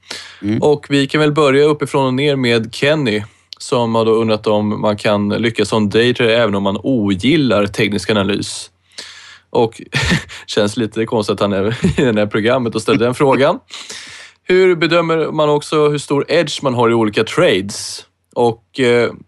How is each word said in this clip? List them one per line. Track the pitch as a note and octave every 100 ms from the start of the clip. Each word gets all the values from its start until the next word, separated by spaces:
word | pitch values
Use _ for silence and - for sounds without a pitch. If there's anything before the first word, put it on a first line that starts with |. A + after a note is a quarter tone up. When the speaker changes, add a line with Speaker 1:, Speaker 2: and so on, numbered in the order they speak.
| - - - -
Speaker 1:
Mm. | G2+ A#2
Speaker 2:
Och | D3 D3 -
vi | C#3+ C3+
kan | D3+
väl | D3+
börja | D3 D3 C3+ D3+
uppifrån | D3+ C#3 D3 C3
och |
ner | B2+ D3 C#3
med | B2 A#2 A2+ -
Kenny, | C#3 D#3 B2+ G#2 G#2 _ _ -
som | - C3 A#2 A2+
har | A2
då |
undrat | A2 A2+ G#2+ A2
om | G#2 G#2 G2+
man | G#2+ G2+
kan | A2+ G#2 G2+
lyckas | G2+ A#2 - G2+
som | A2+ G#2
daytrader | G#2+ A#2+ A#2+ A#2
även | A#2 A2+ G2
om |
man | G2 G2
ogillar | - B2+ G2+ F#2+ A#2 D#3+ C3 G#2+ G2+
teknisk | - G#2 G2+ -
analys. | G#2+ G2 G2+ - - - _ _ - - - - - _
Och | A#2+ A2+ - - C#3+ C3+
<laughs> | E3+ - - -
känns | - G#2 B2
lite | G#2+ A2+ A2+
konstigt | A#2 G#2
att | G2
han | G2+
är | G2 G2+ A#2+ F#3 D3
<laughs> |
i | C3+
det | G#2+
här | G#2
programmet | A#2 A2 C3 A#2 A2
och |
ställer | A#2 A2
den | A#2+
frågan. | B2 C#3 A#2+ C#3+ A#3+ - - - - - - - _
Hur | - F#3 F#3 E3+
bedömer | E3 E3+ E3 D#3+ D3
man | D#3 D3+
också | D3 - D#3 D3
hur | D3
stor | - C#3+ -
edge | D#3+ D#3+ -
man | C#3+
har | A#2+ A#2
i |
olika | A#2 A2 G#2+
trades? | A2 - F3 G2 G2+ - - - - _ _ -
Och, | A#2+ A2+ _ -
eh, | B2 A#2+ A2+ -